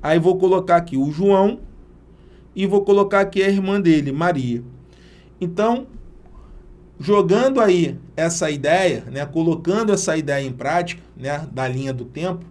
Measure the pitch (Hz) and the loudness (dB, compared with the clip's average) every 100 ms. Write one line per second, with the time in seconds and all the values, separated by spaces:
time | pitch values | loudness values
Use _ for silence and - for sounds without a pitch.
0 | 143 170 170 185 185 185 180 175 170 135 | 2 2 2 2 2 2 4 2 2 -2
1 | 139 151 196 196 196 - - - - - | -2 0 2 4 4 0 -12 -20 -20 -20
2 | - - - - - - 190 196 196 202 | -20 -20 -20 -20 -16 -4 2 2 4 4
3 | 196 202 196 196 190 196 190 202 175 156 | 4 2 2 2 2 2 0 0 4 2
4 | 139 135 175 156 123 120 - - - - | 2 -2 0 0 -2 -4 -8 -20 -20 -20
5 | - - - - 180 170 214 247 262 - | -20 -20 -20 -8 -8 -2 0 0 -6 -18
6 | - - - - - - - - - - | -20 -20 -20 -20 -20 -20 -20 -20 -20 -12
7 | 139 208 175 202 262 262 214 180 156 127 | 2 2 4 2 2 2 2 2 0 -4
8 | - - 165 165 165 147 143 175 185 123 | -12 -4 -4 -2 -4 -2 0 2 2 -2
9 | 120 131 143 151 165 165 165 202 220 196 | -8 -10 -6 -2 0 0 -2 -2 0 0
10 | - 160 147 139 135 123 127 170 170 - | 0 -4 -2 -4 -6 -8 -2 -2 -2 -10
11 | - - 131 147 156 120 131 127 135 131 | -16 -12 -8 -8 -8 -6 -4 -4 -6 -8
12 | 120 - 175 170 - | -10 -6 -6 -6 -12